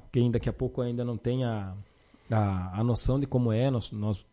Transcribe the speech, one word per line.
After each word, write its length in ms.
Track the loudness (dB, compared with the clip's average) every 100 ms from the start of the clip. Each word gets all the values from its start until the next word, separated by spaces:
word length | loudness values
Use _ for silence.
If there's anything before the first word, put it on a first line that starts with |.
| -2
quem 200 | 2 2
daqui 180 | 2 0
a 40 |
pouco 280 | -2 -4 -2
ainda 240 | -4 -2
não 120 | -4 -2
tem 260 | -2 0
a, 300 | 0 -2 -6 -10 -14 _ _ -16 0
a, 500 | 2 2 0 -2 0
a 40 |
noção 360 | 0 2 2 2
de 60 | 2
como 260 | 2 2
é, 180 | 2 2
nós, 220 | 0 -4
nós, 320 | -4 -2 -4 -8